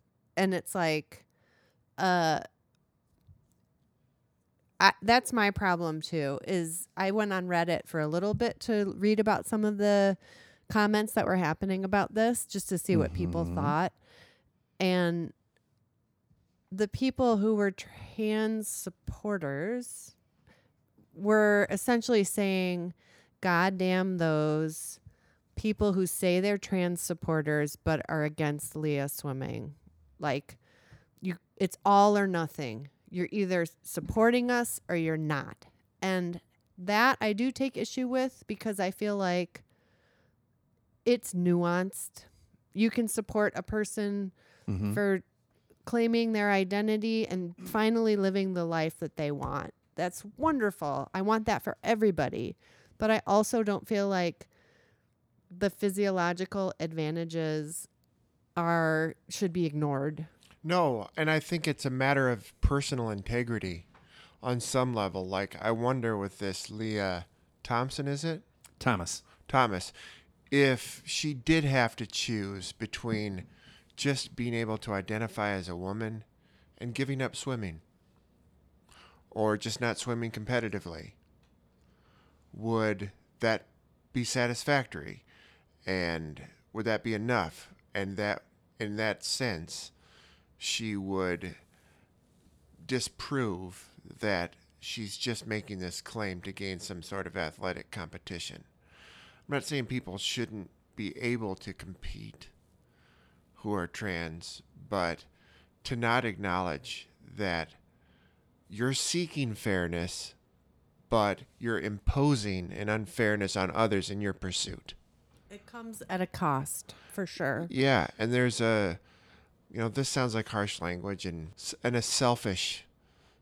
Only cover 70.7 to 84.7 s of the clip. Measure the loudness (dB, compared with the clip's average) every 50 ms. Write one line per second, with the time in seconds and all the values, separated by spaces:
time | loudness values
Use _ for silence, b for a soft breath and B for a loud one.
70.7 | 4 2 -2 -8 -14 -14 -10 -6 -6 -4 -4 -4 -4 -4 0 2 4 4 4 4
71.7 | 4 4 2 2 0 -4 -10 -6 -4 -4 -2 -2 -2 -2 -2 -4 -6 -8 -10 -12
72.7 | -10 -10 -8 -8 -8 -8 -4 -2 -2 -2 -2 -4 -6 -8 -10 B B B B B
73.7 | B B B B B -4 -2 0 0 -2 -4 -8 -8 -6 -4 -2 -2 -2 0 -2
74.7 | -2 -4 -4 -4 -4 -4 -2 -4 -4 -4 -4 -4 -4 -2 -2 0 -2 -2 -4 -6
75.7 | -8 -6 -6 -6 -4 -4 -6 -6 -8 -10 -14 -16 _ b b b b b b b
76.7 | b _ -10 -8 -6 -4 -4 -2 -2 -2 -2 -4 -4 -6 -6 -4 -4 -4 -4 -6
77.7 | -8 -10 -16 _ _ _ _ _ _ _ _ _ _ _ _ _ _ _ _ _
78.7 | _ _ _ b b b b b b b b _ -2 0 2 2 2 0 -2 -6
79.7 | -4 -2 -2 -2 -2 -2 -4 -4 -4 -4 -4 -6 -6 -8 -4 -2 0 0 0 0
80.7 | -4 -6 -8 -8 -10 -12 -14 -16 -20 _ _ _ _ _ _ _ _ _ _ _
81.7 | _ _ b b b b b b b b b b b b b _ -14 -6 -2 0
82.7 | 0 2 2 2 0 -2 -6 -10 -12 _ _ _ _ _ 0 2 2 0 -2 -8
83.7 | _ _ _ _ _ _ _ _ -4 -4 -2 -2 0 0 0 0 0 -2 0 0